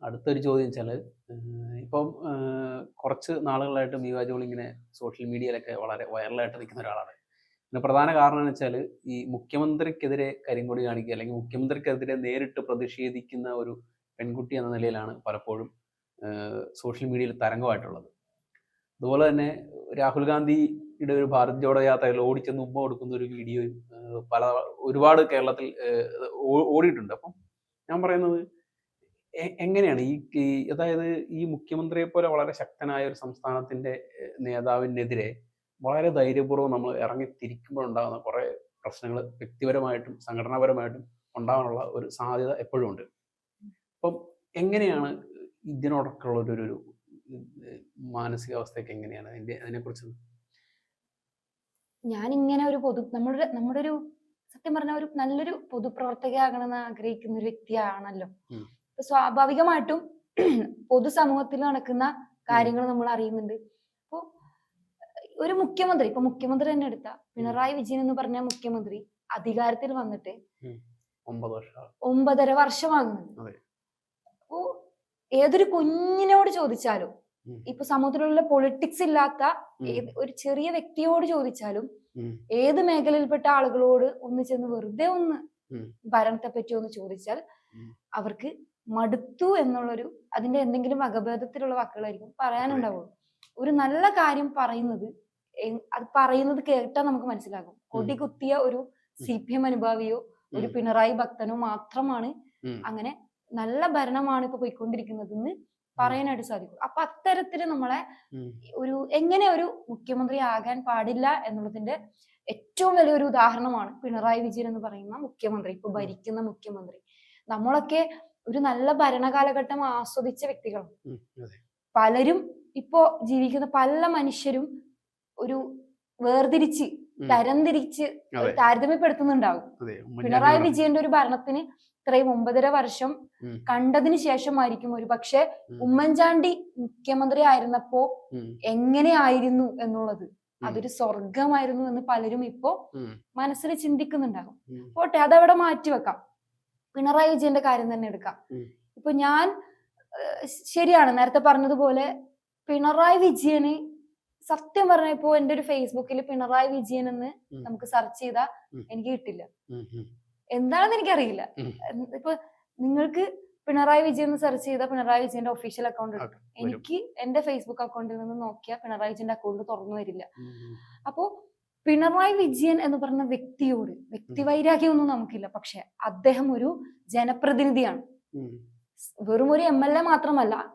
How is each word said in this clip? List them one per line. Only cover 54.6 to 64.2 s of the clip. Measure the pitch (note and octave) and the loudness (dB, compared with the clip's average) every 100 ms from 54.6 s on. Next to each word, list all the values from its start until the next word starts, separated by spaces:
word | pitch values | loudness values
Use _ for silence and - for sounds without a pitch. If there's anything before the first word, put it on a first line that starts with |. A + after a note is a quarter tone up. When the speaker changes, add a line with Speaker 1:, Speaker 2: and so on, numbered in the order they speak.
| E4 D4+ | -6 -4
Speaker 2:
പറഞ്ഞ | D4 | -4
ഒരു | D4+ D4+ C#4+ | -6 -6 -4
നല്ലൊരു | C4 C#4 D#4+ F#4 - | -2 -2 -4 -8 -8
പൊതുപ്രവർത്തകയാകണമെന്ന് | B3 A#3 - B3 A#3+ C4 C4 C4 B3 B3 A#3+ | -8 -6 -6 -6 -4 -4 0 0 0 -6 -6
ആഗ്രഹിക്കുന്ന | A#3 A3 A3 A3 A3 A3 | -8 -8 -8 -8 -8 -6
ഒരു | A3 | -6
വ്യക്തിയാണല്ലോ. | A3 - A3 G3+ G3 G3+ F#3+ F#3 | -8 -6 -4 -2 -6 -10 -12 -14
Speaker 1:
ഉം. | - - A2+ | -16 -18 -16
Speaker 2:
അപ്പൊ | G#2+ _ _ - | -18 _ _ -12
സ്വാഭാവികമായിട്ടും | C4+ C#4 B3+ A#3 C4+ D4 E4+ D#4 A3 E4 - - _ - | 0 2 4 4 4 6 4 4 0 -4 -6 -20 _ 2
<clears throat> | F#4 A#3+ - - - | 2 2 0 -6 2
പൊതുസമൂഹത്തിൽ | B3+ B3+ D#4+ C#4+ C#4 C#4 C4+ | 2 4 4 4 2 -2 -2
നടക്കുന്ന | C#4+ C4+ C4+ B3 C4+ - - _ - | 0 -2 -2 -2 -2 -4 -16 _ 2
കാര്യങ്ങൾ | A#3 A#3 A#3+ | 4 4 0
Speaker 1:
ഉം. | B3 | -2
Speaker 2:
നമ്മൾ | A#3+ A#3 | -2 -2
അറിയുന്നുണ്ട്. | A#3 A3 A3 G#3+ | -2 -4 -4 -6
അപ്പൊ | A3 A3 _ _ _ - D#4+ | -10 -12 _ _ _ -14 -14